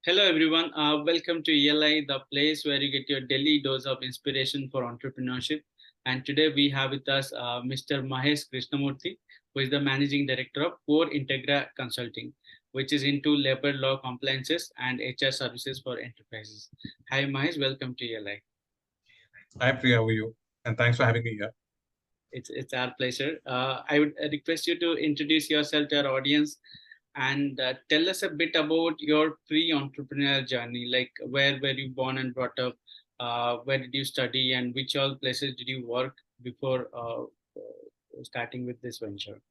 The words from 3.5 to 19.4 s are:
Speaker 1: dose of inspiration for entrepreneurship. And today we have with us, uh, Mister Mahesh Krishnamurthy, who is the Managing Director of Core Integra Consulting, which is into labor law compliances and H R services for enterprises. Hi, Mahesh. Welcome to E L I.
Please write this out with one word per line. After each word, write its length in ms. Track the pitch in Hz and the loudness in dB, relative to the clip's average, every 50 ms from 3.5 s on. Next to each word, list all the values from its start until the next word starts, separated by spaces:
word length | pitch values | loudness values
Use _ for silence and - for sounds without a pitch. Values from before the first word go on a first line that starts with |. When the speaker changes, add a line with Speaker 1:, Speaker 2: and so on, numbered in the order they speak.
| 151 147 139 | 2 2 2
Speaker 1:
dose 220 | 135 135 131 123 | 0 -2 -2 -2
of 160 | 139 127 131 | -4 -6 -4
inspiration 680 | 131 127 127 - _ 143 135 135 131 131 - 143 135 135 | -6 -10 -10 -6 _ -4 -2 0 -2 -2 -2 -4 -6 -4
for 120 | - 135 | -4 -4
entrepreneurship. 800 | 123 120 120 120 - 135 135 - 127 127 127 127 - - 151 151 _ _ _ _ - - _ _ _ | -4 -4 -8 -8 -10 -10 -8 -6 -6 -4 -4 -4 -4 -4 -6 -6 _ _ _ _ -20 -20 _ _ _
And 180 | 127 127 131 131 | -4 -4 -2 -4
today 260 | - 143 147 156 156 139 | -2 2 4 4 4 6
we 140 | 143 143 143 | 4 4 4
have 220 | 135 139 135 131 | 4 0 -2 -2
with 180 | 139 135 - - | -2 -4 -2 0
us, 240 | 135 139 135 - | 0 0 0 -2
uh, 300 | - 120 123 120 120 123 123 | -8 -8 -6 -6 -6 -4 -4
Mister 380 | 127 135 127 - - 147 135 | -4 -6 -6 -4 -2 -2 -2
Mahesh 420 | 131 131 127 127 131 147 147 143 - _ | -2 -4 -4 0 2 2 2 2 -2 _
Krishnamurthy, 640 | 131 127 123 - - 139 139 139 135 135 - 175 - _ _ _ - - _ _ _ | -8 -8 -6 -4 -2 0 0 -2 -2 -4 -8 -10 -10 _ _ _ -20 -20 _ _ _
who 60 | 139 | -2
is 100 | 135 127 | 0 0
the 100 | 143 143 | 0 0
Managing 460 | 143 143 135 135 143 139 143 143 139 | 2 0 2 2 2 2 2 0 0
Director 360 | 131 131 123 127 - _ 139 | 0 -2 -2 -4 -6 _ -2
of 120 | 151 175 - - _ | -2 -2 -2 -6 _
Core 220 | - 147 156 165 | 2 4 4 4
Integra 640 | 151 147 143 135 127 135 131 123 - 143 139 131 - _ - | 2 0 -4 -2 -2 -4 -4 0 0 0 0 0 -4 _ -10
Consulting, 560 | 131 123 - - 123 113 - 113 117 120 - _ _ - - _ _ _ | -8 -6 -6 -6 -6 -8 -8 -12 -14 -14 -16 _ _ -20 -20 _ _ _
which 200 | - 135 135 135 | -4 -4 -2 0
is 100 | 147 143 | 0 2
into 320 | 135 143 143 143 143 151 147 | 2 2 0 2 4 4 4
labor 380 | 143 135 135 131 131 143 143 | 4 4 2 2 2 0 0
law 240 | 139 135 131 135 135 | 0 2 0 0 0
compliances 760 | 135 - 127 123 123 139 135 135 131 131 - 156 175 - - _ - | 0 -4 -8 -8 -4 -2 -2 -2 -2 -2 -2 -2 -2 -2 -8 _ -6
and 220 | 127 127 127 123 | -4 -4 -4 -4
H 220 | - 127 123 - | -4 -6 -2 0
R 80 | 143 135 | 0 0
services 500 | 131 - 135 123 120 120 - 139 131 135 | 0 0 -4 -6 -6 -6 -8 -8 -8 -8
for 160 | - 131 123 113 | -8 -8 -8 -8
enterprises. 680 | 123 120 117 _ 113 _ 113 110 107 107 107 107 - - - _ - - - _ _ - | -8 -12 -14 _ _ _ -14 -14 -14 -16 -18 -20 -20 -20 -20 _ -16 -16 -16 _ _ -4
Hi, 140 | 135 135 143 | -2 0 0
Mahesh. 340 | 139 139 135 139 165 170 147 | 0 0 0 0 -2 0 0
Welcome 360 | 135 135 135 135 135 127 123 | -2 -2 -2 -4 -8 -10 -8
to 100 | - 123 | -8 -8
E 120 | 117 113 | -8 -6
L 120 | 107 101 98 | -8 -6 -8
I. 100 | 104 104 _ _ _ _ _ _ _ _ _ _ _ _ _ _ _ _ _ _ _ - | -10 -10 _ _ _ _ _ _ _ _ _ _ _ _ _ _ _ _ _ _ _ -20